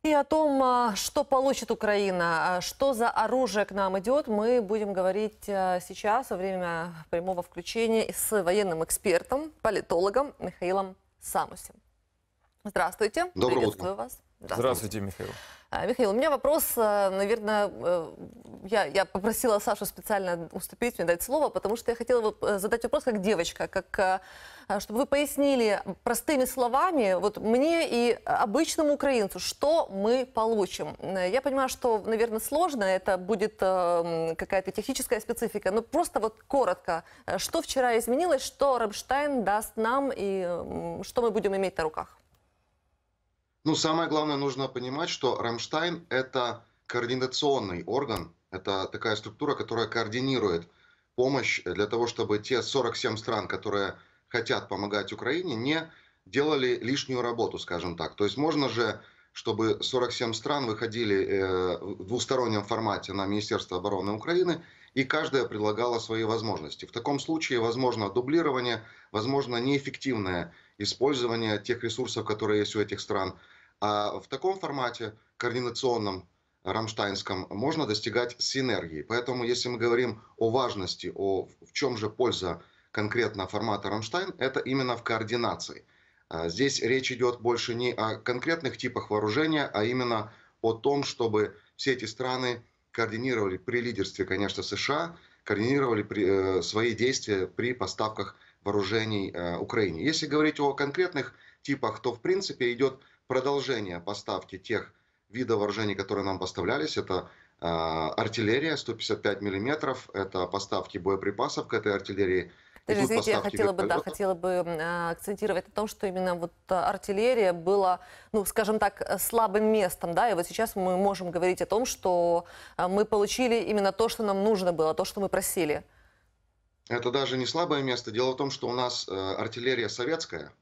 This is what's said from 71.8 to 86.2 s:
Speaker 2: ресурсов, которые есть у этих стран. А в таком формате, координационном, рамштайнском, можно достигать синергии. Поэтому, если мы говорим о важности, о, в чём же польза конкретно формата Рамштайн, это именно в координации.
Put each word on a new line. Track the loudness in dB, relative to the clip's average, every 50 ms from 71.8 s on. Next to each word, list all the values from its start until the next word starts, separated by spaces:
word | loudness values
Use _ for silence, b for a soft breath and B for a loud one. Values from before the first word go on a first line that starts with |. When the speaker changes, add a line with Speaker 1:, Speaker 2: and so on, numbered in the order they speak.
| -2
Speaker 2:
ресурсов, | -6 -4 -4 -6 -4 -4 -4 -2
которые | -2 -2 -2 0 2 2 2
есть | 2 0 0
у | -2
этих | -2 -2 -4 -10
стран. | -4 -2 -2 0 0 -2 B B B B B B B B B B
А | 0 2 2 2 0 -2 -4 -8
в | -8
таком | _ -8 -2 0 -2 -2 0
формате, | -4 -4 -2 -2 -2 -2 -4 -6 -10 -10 -10 b b b b
координационном, | _ -4 -2 -2 -2 -4 -4 -4 -2 0 0 2 2 0 -2 -4 -6 -10 _ _ _ _ _ _ _ _
рамштайнском, | -4 -2 -2 -2 -4 -2 -2 -2 -2 -2 -4 -4 -4 -4 -4 -4 -6
можно | -4 -2 -2 -2 0 -2 -2
достигать | -2 -2 -2 -2 -2 0 0 -2 -2 -4 -6
синергии. | -6 -4 -2 -2 0 0 -2 -2 -4 -6 -10 -10
Поэтому, | -6 -4 -4 -2 -2 -2 -4 -2 0
если | 0 0 0 -2 -4
мы | -2 0
говорим | 2 2 4 2 2 0 -4 -8 B B B
о | 0 0 2
важности, | 2 2 0 0 -2 -4 -4 -6 -6 -8 -8 -10 -6
о, | -2 0 0 0 0 -2 -6 -14 _
в | -20 _
чём | _ -2 -2 -2 0
же | -2 -4 -6
польза | 0 0 0 2 2 0 -4 -4 -4 -6 B B B B B B
конкретно | -4 -4 -2 0 0 0 0 0 -2 -6 -8
формата | -4 -4 -2 -2 0 -2 -2 -2 -4
Рамштайн, | -4 -4 -4 -4 -4 -4 -4 -4 -4 -4
это | -4 -2 -2 -2
именно | -2 0 -2 0 0 -2 -2
в | -4 -2
координации. | -4 -2 -2 -2 -2 -2 -2 0 -2 -2 -4 -8 -12 -12 -16 b b b b b b b b